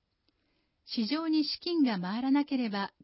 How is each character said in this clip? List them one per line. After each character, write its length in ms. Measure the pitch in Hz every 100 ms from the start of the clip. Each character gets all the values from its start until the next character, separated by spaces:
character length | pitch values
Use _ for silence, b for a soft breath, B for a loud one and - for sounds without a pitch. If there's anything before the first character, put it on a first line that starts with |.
| _ _ _ _ _ _ _ _ -
市 200 | - 214
場 220 | 302 330
に 160 | 311 294
資 140 | -
金 240 | 349 339
が 160 | 262 196
回 240 | 180 220
ら 80 | 262
な 140 | 285 285
け 120 | 262
れ 120 | 233
ば 200 | 196 196 -